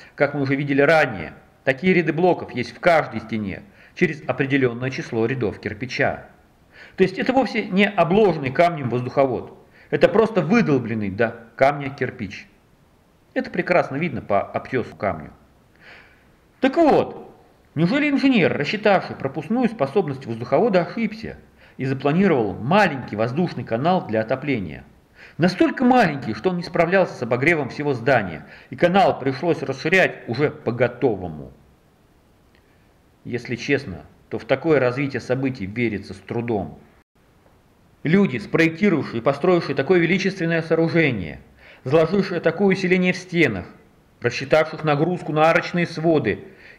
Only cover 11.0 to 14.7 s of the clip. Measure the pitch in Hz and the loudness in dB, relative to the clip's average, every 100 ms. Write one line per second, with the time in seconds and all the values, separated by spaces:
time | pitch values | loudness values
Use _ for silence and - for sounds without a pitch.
11 | 101 95 113 - - - 135 151 139 131 | -4 -2 -2 -2 -16 0 2 2 -6 -6
12 | 127 - 98 - - _ _ _ _ _ | -8 -8 -12 -12 -20 _ _ _ _ _
13 | _ _ _ 262 - 185 175 175 - 135 | _ _ _ -8 -4 -4 0 0 0 -4
14 | 170 123 - 98 - 113 - | -6 -6 -2 -2 -2 -6 -6